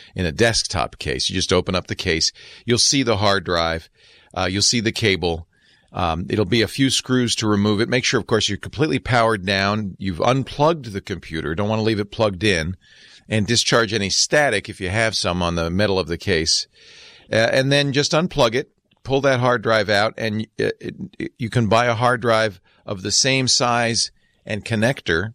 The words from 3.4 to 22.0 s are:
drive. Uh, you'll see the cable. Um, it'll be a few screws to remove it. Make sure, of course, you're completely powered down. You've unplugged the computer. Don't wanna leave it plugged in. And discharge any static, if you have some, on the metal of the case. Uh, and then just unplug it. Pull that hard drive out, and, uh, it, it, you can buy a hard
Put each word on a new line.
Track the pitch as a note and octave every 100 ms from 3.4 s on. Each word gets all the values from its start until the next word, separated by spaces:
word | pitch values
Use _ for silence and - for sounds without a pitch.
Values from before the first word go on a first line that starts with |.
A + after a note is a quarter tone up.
drive. | F2+ F2 E2 E2 - _ _ - _ F2+
Uh, | F#2
you'll | F#2+
see | G2+ B2
the | G2
cable. | - A2+ F2+ F2 E2 E2 _ _ _ _
Um, | - F2 D#2+ -
it'll | G2+ G2
be | A#2+
a | G#2
few | - C3+
screws | - - B2+ A#2+ -
to | A2
remove | G#2 G#2 G#2
it. | A#2
Make | B2+ -
sure, | A#2+
of | F#2
course, | A2 G#2
you're | G2
completely | - - D#3 C#3
powered | - B2 A2+ A2 F#2
down. | G2 G2 G#2+ G2+ -
You've | F#2+ E2+
unplugged | - C3+ B2+ - D3 E3 A#2
the | G2
computer. | - F2 - D#2+ D2
Don't | E2 G#2
wanna | A2
leave | A2 G#2
it | G#2
plugged | - A2 F#2
in. | G#2+ F2+ D#2+ F#2+ _ - - - -
And | G#2+ G2+
discharge | A#2 - A#2+ A2+
any | G#2+ G2
static, | - - D3+ C#3+ G#2 G#2
if | G2
you | F2+
have | G#2 A2+ -
some, | G2 F2+
on | F2
the | E2+ E2
metal | F2+ G#2 F#2+
of | D#2+
the | E2+
case. | - E2+ D#2+ - - _ - - - - -
Uh, | A2
and | A#2 C3 C3+
then | C#3+ C#3+
just | C#3 C#3+
unplug | D#3 F3 - A#2+ A#2+
it. | - _ _ _
Pull | - C#3
that | C#3 B2+
hard | B2 B2
drive | G#2 A2 G2+
out, | G2+ A2 -
and, | A2+ G#2+ A2 -
uh, | G#2+ -
it, | - - - -
it, | - -
you | A2+
can | B2 A2
buy | A2+ A#2+
a |
hard | A2